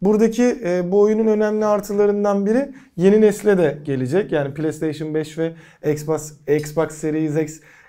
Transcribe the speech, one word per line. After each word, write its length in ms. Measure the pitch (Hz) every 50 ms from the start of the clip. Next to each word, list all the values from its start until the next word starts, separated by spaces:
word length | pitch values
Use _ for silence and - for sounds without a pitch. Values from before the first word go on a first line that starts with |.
Buradaki, 600 | 175 196 214 208 226 220 226 240 247 247 233 247 214
e, 260 | 175 180 180 175 175
bu 80 | 190 208
oyunun 260 | 208 214 220 220 226 220
önemli 380 | 214 208 214 214 214 214 214
artılarından 800 | 208 208 208 202 208 202 202 208 202 202 208 202 202 202 202 196
biri 260 | 208 220 262 277 277 - - - _ - 170
yeni 240 | 175 196 208 214
nesle 360 | 214 208 202 208 208 208 202 180
de 200 | 165 143 143 147 -
gelecek. 480 | 147 135 127 127 123 151 190 214 -
Yani 220 | 175 151 143 139 139
PlayStation 600 | 160 151 156 151 156 165 156 147 - 160 156 151
beş 240 | 156 151 151 - 160
ve 160 | 165 165 165 - - - - _ -
Xbox, 460 | 147 147 147 147 156 156 151 - - - - - 143
Xbox 440 | 147 151 147 - - 165 160 156
Series 460 | 156 - - 156 151 156 160 151 147 160
X 220 | 156 156 - - _ - - _ _